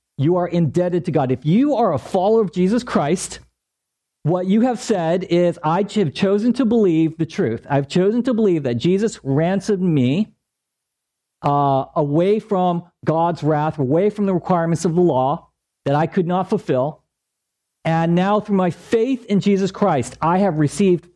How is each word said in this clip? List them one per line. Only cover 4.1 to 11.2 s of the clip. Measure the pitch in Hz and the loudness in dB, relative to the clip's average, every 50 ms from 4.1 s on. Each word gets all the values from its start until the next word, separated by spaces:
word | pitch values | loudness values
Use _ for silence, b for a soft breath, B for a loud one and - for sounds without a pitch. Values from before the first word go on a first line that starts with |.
| _ _ | _ _
what | - 151 180 180 185 | -2 -2 -2 0 0
you | 190 202 226 | 0 2 2
have | 240 262 240 - | 2 2 0 -2
said | - - 214 180 165 160 175 190 180 | -2 -2 -2 0 0 0 -2 -2 -2
is, | - 175 175 175 175 165 - | 0 0 2 2 2 0 -2
"I | - 156 165 190 208 202 - | -2 -2 0 0 -2 -2 -2
have | 214 190 139 - | -2 -2 -2 0
chosen | - 202 190 202 208 214 247 233 | 0 0 0 2 2 0 0 0
to | - 269 | 0 0
believe | 208 240 233 208 185 160 160 160 160 160 - | 2 2 2 4 4 4 2 2 0 0 -4
the | 160 | -6
truth. | 156 - - 175 113 113 - - - | -6 -4 -2 -2 -2 -2 -6 -4 -2
I've | 143 143 139 - | -2 -2 -2 0
chosen | - 180 185 202 226 247 233 | 0 0 2 2 0 0 0
to | 269 | 0
believe | 240 220 220 190 175 156 | 0 2 2 2 2 0
that | 139 123 120 | 0 -2 -2
Jesus | 117 - 170 190 196 226 208 - - | 0 0 0 2 2 0 -2 -4 -6
ransomed | - 135 135 151 165 175 196 196 - - 208 180 | -4 -2 0 0 0 0 -2 -2 -2 -2 -2 0
me, | 190 180 156 139 123 123 143 196 220 - _ _ _ _ _ _ _ _ _ _ _ _ _ _ _ _ _ _ | 0 0 2 2 2 2 0 0 -2 -4 _ _ _ _ _ _ _ _ _ _ _ _ _ _ _ _ _ _